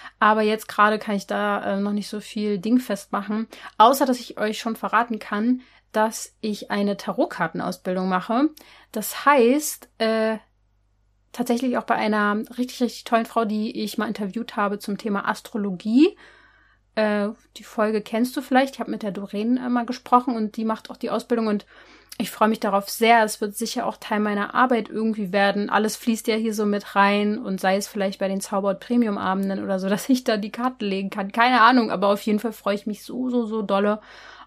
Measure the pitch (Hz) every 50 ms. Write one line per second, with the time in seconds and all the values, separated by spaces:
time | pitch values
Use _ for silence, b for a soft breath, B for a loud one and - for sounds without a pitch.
0 | B B B _ 220 208 214 220 214 208 220 214 - - - - 208 214 214 214
1 | - 226 202 196 - - 202 202 208 208 202 202 - 202 196 196 202 208 208 208
2 | 196 - 220 208 - - - 214 208 208 208 185 170 220 240 247 254 - 202 -
3 | - - - 202 196 202 208 220 226 B B B B B B - 220 240 269 269
4 | 285 254 247 247 - - - - 214 214 214 - - 226 226 - 208 190 202 220
5 | 233 - 220 208 - - 208 208 220 247 247 254 B B B B B _ - 214
6 | 214 220 214 - - - _ _ - 214 208 - - - 202 202 202 202 202 196
7 | - 208 185 233 330 359 - - 170 165 - 175 - - 180 - - 185 180 185
8 | 185 190 185 180 170 - 220 254 294 311 - B B B B B B B - 220
9 | 202 - - - - 277 294 269 226 240 262 302 294 - - - - - _ -
10 | 226 220 220 220 220 220 220 214 - _ _ _ _ _ _ _ _ _ _ _
11 | _ _ _ _ _ _ - - 247 - 240 240 262 254 240 226 - - 226 226
12 | 220 214 214 214 208 208 208 214 - - 240 247 247 247 - - 247 226 - -
13 | - - 240 226 226 - - 226 226 208 214 214 214 226 - 214 214 202 - 226
14 | 214 233 202 - 202 190 - 226 240 - - 220 202 196 208 202 - 214 202 -
15 | - 220 196 202 - - 202 - - - - 214 202 202 180 170 - 214 226 262
16 | 320 403 b b b b b b b b b b b b b b _ _ _ 220
17 | 214 214 208 208 202 208 - - _ _ _ - 208 - - 233 208 214 220 208
18 | 208 - 233 220 247 247 - 294 254 - 262 254 269 262 - - 254 - 226 214
19 | 226 202 180 202 196 - - 202 220 233 254 254 254 247 247 240 233 - 247 -
20 | - - 254 247 254 269 233 220 214 214 - 226 220 220 220 - - - 196 -
21 | - - - 233 247 - 240 226 220 214 202 202 - B B B B B B B
22 | B B B - 202 - - - 214 220 202 - - 208 196 202 196 - - -
23 | 226 226 233 233 220 214 - - 220 202 202 - 226 214 - 247 196 190 - -
24 | - - 220 208 208 208 202 202 202 - - - 254 247 254 220 214 - - 208
25 | 220 220 214 214 202 180 202 196 202 202 196 202 208 - - 202 214 214 - -
26 | - 240 226 214 - 240 220 220 226 226 208 220 208 208 202 202 - - - 196
27 | 202 202 208 208 208 208 214 - - 202 190 185 - 190 190 202 202 - - 208
28 | 190 196 202 - 196 190 196 196 - - 208 196 202 196 185 190 - - 240 240
29 | 233 214 202 196 196 185 190 196 190 190 190 202 202 196 196 185 190 190 208 180
30 | - - 254 254 - 247 220 202 208 208 - 240 247 254 254 - 208 202 190 196
31 | 196 190 - 208 196 202 - - 233 254 254 233 220 240 254 247 226 - - 185
32 | 202 202 208 202 - 220 208 208 - 220 - - - 202 202 202 - 214 202 -
33 | - - - 247 254 254 247 247 226 208 220 220 202 196 196 196 202 208 214 214
34 | B B B B B B B B B